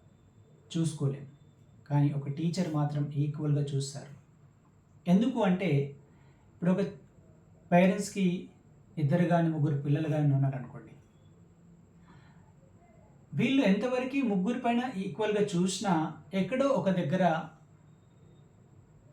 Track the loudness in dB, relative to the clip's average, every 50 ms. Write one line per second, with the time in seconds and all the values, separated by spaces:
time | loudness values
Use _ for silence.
0 | -20 -20 _ _ _ -20 _ -20 -20 _ _ -20 -14 -8 -4 -2 -2 -2 -2 -2
1 | -4 -4 -4 -6 -12 -18 -20 -20 -20 -20 -20 -20 -20 -20 -20 -18 -6 -2 2 2
2 | 2 2 0 -2 -6 -6 -6 -4 -4 -2 -2 -2 -2 -2 -2 -2 -2 -2 -2 -4
3 | -4 -4 -2 -4 -4 -4 -4 -4 -2 0 0 0 -2 -2 -4 -6 -6 -6 -10 -14
4 | -16 -16 -20 -20 -20 _ _ _ -20 -20 _ _ _ _ _ _ _ _ -20 -6
5 | 0 2 4 4 4 2 0 2 2 2 2 2 0 0 0 0 0 -2 -8 -16
6 | -20 -20 -20 -20 -20 -20 -20 _ _ -20 -10 -2 0 0 2 0 0 -4 -6 -12
7 | -20 -20 _ -20 -20 -20 -20 -20 -20 -20 -20 -14 -2 4 4 6 6 6 4 0
8 | -4 -6 -2 0 0 0 0 -2 -6 -12 -20 -20 -20 -20 -20 -20 -20 -12 -6 -2
9 | 0 2 2 4 4 4 4 4 2 2 0 0 0 0 0 -2 0 0 0 0
10 | 0 0 0 2 2 2 2 2 2 0 -2 -6 -10 -12 -16 -18 -18 -20 -20 -20
11 | -20 -20 _ -20 -20 -20 -20 -20 -20 -20 -20 _ -20 -20 -20 -20 -20 -20 -20 -20
12 | -20 -20 -20 -20 -20 -20 -20 -20 -20 -20 -20 -20 -20 -20 -20 -20 -20 -20 -20 -20
13 | -20 -20 -20 -20 -16 -8 -2 0 2 2 4 4 4 4 4 2 2 0 -2 -2
14 | -2 -2 -2 -2 0 0 0 0 0 -2 -2 -2 0 0 0 0 0 -2 -4 -6
15 | -6 -6 -4 -2 -2 0 0 0 0 0 0 0 0 0 -2 -2 0 0 0 0
16 | 0 -4 -6 -12 -12 -6 -4 -2 -2 -2 0 0 2 2 2 0 0 0 0 0
17 | 0 0 0 2 2 2 2 0 -4 -10 -16 -20 -20 -20 -20 -20 -20 -20 -20 -20
18 | -20 -20 _ -20 -20 -20 -20 -20 -20 -20 _ -20 -20 -20 -20 -20 -20 -20 -20 -20
19 | -20 -16